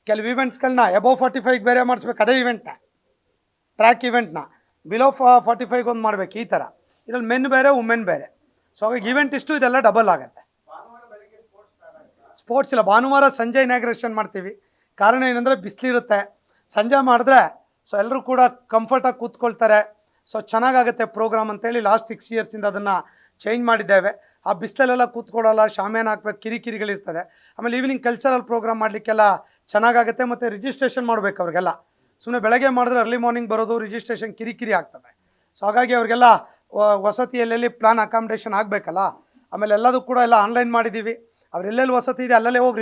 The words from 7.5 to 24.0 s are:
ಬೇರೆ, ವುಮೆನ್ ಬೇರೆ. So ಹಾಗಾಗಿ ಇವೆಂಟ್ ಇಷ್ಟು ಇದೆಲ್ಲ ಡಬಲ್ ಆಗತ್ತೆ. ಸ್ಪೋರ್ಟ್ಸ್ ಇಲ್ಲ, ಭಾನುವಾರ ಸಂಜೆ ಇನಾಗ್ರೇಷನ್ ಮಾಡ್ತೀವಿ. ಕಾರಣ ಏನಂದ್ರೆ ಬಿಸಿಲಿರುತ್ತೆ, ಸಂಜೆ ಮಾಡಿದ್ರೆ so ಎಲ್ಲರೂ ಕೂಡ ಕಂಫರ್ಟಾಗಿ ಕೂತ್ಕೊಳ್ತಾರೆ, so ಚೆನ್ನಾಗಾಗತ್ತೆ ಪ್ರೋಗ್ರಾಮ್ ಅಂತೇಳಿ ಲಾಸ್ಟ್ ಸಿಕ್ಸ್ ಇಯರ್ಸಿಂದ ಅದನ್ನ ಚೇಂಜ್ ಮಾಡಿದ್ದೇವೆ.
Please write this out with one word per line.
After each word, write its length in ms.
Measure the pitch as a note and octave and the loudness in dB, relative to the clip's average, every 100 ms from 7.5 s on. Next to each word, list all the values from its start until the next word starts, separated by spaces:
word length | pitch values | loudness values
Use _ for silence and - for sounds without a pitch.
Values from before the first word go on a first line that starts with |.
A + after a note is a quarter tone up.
ಬೇರೆ, 140 | C4 C#4 B3+ | 2 4 2
ವುಮೆನ್ 260 | A3+ A#3 F3+ | 0 -2 -2
ಬೇರೆ. 160 | D3 - _ _ _ _ _ | -6 -8 _ _ _ _ _
So 60 | |
ಹಾಗಾಗಿ 240 | G#3+ A#3+ G#3 | -6 -4 -2
ಇವೆಂಟ್ 220 | C4+ C#4+ C#4 | -2 -2 -4
ಇಷ್ಟು 140 | C4+ D4+ | -4 0
ಇದೆಲ್ಲ 200 | B3 B3 A3 | 2 4 4
ಡಬಲ್ 220 | G#3+ G#3 | 4 2
ಆಗತ್ತೆ. 280 | D#3 B2 - _ _ _ - - A#3 A#3 G#3 G#3 A3 _ G3+ G#3 _ - - _ _ _ - | 0 -4 -20 _ _ _ -20 -20 -20 -20 -20 _ _ _ _ _ _ -20 -20 _ _ _ -18
ಸ್ಪೋರ್ಟ್ಸ್ 320 | - B3+ - | -4 -4 0
ಇಲ್ಲ, 80 | B3 G3 | 0 4
ಭಾನುವಾರ 340 | A3 C4 C#4 C4+ C4+ | 2 4 4 4 2
ಸಂಜೆ 200 | A#3 C4 B3+ | -2 0 0
ಇನಾಗ್ರೇಷನ್ 460 | B3 A#3+ A3+ A#3 G#3+ | 0 -2 -6 -6 -6
ಮಾಡ್ತೀವಿ. 340 | G3+ F#3+ F#3 - _ _ _ - | -6 -10 -12 -16 _ _ _ 0
ಕಾರಣ 240 | G3+ B3+ C4 | 2 2 0
ಏನಂದ್ರೆ 260 | A#3+ B3 C4 | -2 0 -2
ಬಿಸಿಲಿರುತ್ತೆ, 560 | G3 - B3+ A#3+ A#3+ G3+ G#3 _ _ _ - G#3 | -4 -8 -4 -2 0 -2 -2 _ _ _ -6 -4
ಸಂಜೆ 240 | A#3 C#4 C4 | 2 2 4
ಮಾಡಿದ್ರೆ 300 | A#3+ B3 B3+ E3 - _ _ - | 2 6 4 4 -2 _ _ -4
so 60 | G3+ | -2
ಎಲ್ಲರೂ 180 | A3+ C4 C4 | -2 -4 0
ಕೂಡ 100 | B3+ B3 B3 - | 2 2 2 -4
ಕಂಫರ್ಟಾಗಿ 440 | A3 A3 C4 B3+ B3 | -2 0 0 0 -4
ಕೂತ್ಕೊಳ್ತಾರೆ, 580 | A#3 - A#3 A3 A3 G#3+ G#3 _ _ _ - | -8 -6 -6 0 4 4 2 _ _ _ -14
so 60 | A3 G#3+ | -12 -4
ಚೆನ್ನಾಗಾಗತ್ತೆ 520 | A3 B3+ B3+ A#3+ A#3 A3 G#3+ | 0 2 2 2 -2 -4 -4
ಪ್ರೋಗ್ರಾಮ್ 320 | A3 A3 G#3+ | -2 -2 -4
ಅಂತೇಳಿ 260 | G3+ A#3 A#3+ G3+ | -6 -6 -2 0
ಲಾಸ್ಟ್ 200 | A3 A3+ | 0 -2
ಸಿಕ್ಸ್ 200 | G#3+ - | -14 -8
ಇಯರ್ಸಿಂದ 340 | A3+ A3 G#3+ G3+ | -8 -8 -6 -6
ಅದನ್ನ 160 | G3 G3+ F3+ - _ _ - | -4 -4 -4 -6 _ _ -12
ಚೇಂಜ್ 180 | G3+ A#3+ A#3+ | -6 -2 0
ಮಾಡಿದ್ದೇವೆ. 400 | A3+ F#3+ G3 | -2 2 2